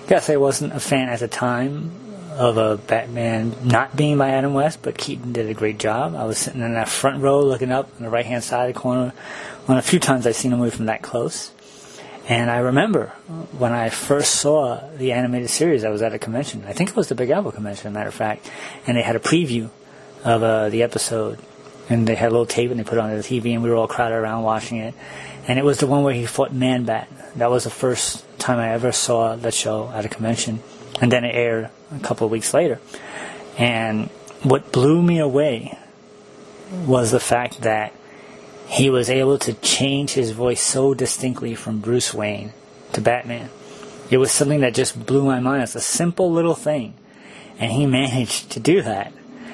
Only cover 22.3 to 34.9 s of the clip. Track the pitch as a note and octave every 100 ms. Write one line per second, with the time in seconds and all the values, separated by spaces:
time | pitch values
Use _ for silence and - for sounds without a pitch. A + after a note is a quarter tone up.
22.3 | A#2 A2+ A#2+ A#2+ A#2+ G#2+ A2+ A2 G#2+ -
23.3 | B2+ A#2+ A#2 A#2 A2+ A2 - A#2 A2+ A2
24.3 | A2+ A2 A2 - A#2 A2+ - - - -
25.3 | - - C3 C#3+ C3 C3+ C#3+ C#3+ A#2+ A#2
26.3 | - C3 C3 C3 B2+ A2+ A2 - - -
27.3 | B2 A#2+ B2 A#2 - C3 A#2 - - -
28.3 | - - A#2+ A2+ A2+ B2 - - A#2 A2+
29.3 | A2+ A#2 - A2 G#2+ A2 G#2+ G#2+ - A2+
30.3 | A#2 A#2+ A2 - - - - B2 B2 A#2+
31.3 | A#2+ A#2+ A2+ A2 - - C#3+ - A#2+ A2
32.3 | A2+ - C#3+ E3 - - - - - -
33.3 | - - - A#2+ A2+ A2+ G#2+ - - -
34.3 | - C3 C#3 - B2+ C#3